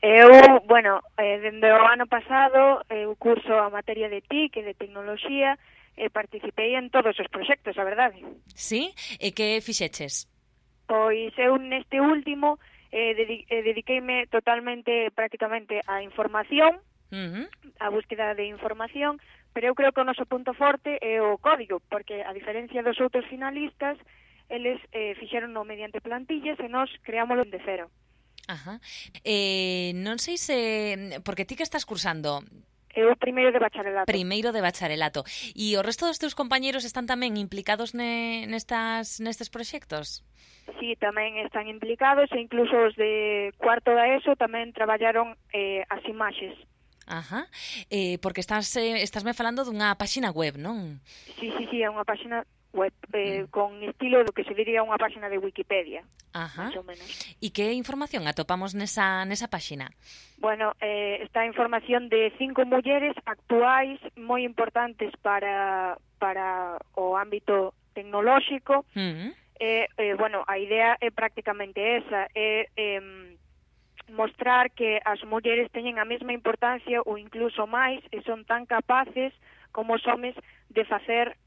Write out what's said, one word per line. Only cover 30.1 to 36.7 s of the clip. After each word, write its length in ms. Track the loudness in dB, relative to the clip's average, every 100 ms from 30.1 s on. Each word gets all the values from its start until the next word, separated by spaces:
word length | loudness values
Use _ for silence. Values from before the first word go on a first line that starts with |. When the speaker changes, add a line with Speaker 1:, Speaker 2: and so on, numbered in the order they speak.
| -6
Speaker 2:
sei 160 | -6
se... 880 | -6 -2 -2 0 -2 -4 -6 -10 -12
Porque 240 | -10 -8 -8
ti 80 |
que 80 | -6
estás 240 | -6 -6 -8
cursando? 560 | -6 -6 -4 -4 -6 -8 -20 _ _ _ 2
Speaker 1:
Eu 160 | 2
primeiro 400 | 2 0 2 2
de 80 | 4
bacharelato. 480 | 0 -2 -6 -4 -2
Speaker 2:
Primeiro 400 | -2 -2 -2 -2
de 80 | 0
bacharelato. 640 | -2 -2 -6 -2 -2 -4 -10 -12 -14
E 240 | -6 -2 0
o 80 | -2
resto 240 | -2 -4
dos 80 | -2
teus 160 | -8
compañeiros 480 | -6 -2 -2 -2